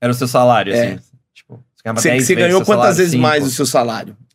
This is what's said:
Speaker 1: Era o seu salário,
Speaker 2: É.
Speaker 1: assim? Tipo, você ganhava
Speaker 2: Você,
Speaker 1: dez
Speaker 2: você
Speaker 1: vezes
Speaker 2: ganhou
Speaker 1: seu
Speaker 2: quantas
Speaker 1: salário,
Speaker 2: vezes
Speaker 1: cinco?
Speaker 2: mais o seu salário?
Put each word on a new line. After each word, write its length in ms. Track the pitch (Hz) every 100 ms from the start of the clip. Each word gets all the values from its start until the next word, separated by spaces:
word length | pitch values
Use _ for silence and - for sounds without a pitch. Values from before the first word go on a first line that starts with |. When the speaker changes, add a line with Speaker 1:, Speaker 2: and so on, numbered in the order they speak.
Speaker 1:
Era 100 | 123
o 40 | 123
seu 120 | 127
salário, 460 | 127 123 104 98
Speaker 2:
É. 200 | 117 110
Speaker 1:
assim? 60 | 92 - _ _
Tipo, 320 | _ _ - _ _
você 80 | 113
ganhava 160 | 113
Speaker 2:
Você, 80 | 165
Speaker 1:
dez 160 | 127 127
Speaker 2:
você 80 |
Speaker 1:
vezes 140 | 185 175
Speaker 2:
ganhou 100 | 185
Speaker 1:
seu 40 | 196
Speaker 2:
quantas 160 | 208
Speaker 1:
salário, 160 | - 170
Speaker 2:
vezes 140 | 180
Speaker 1:
cinco? 100 | -
Speaker 2:
mais 220 | 156 151 139
o 60 |
seu 140 | 123 135
salário? 500 | 139 120 110 - - _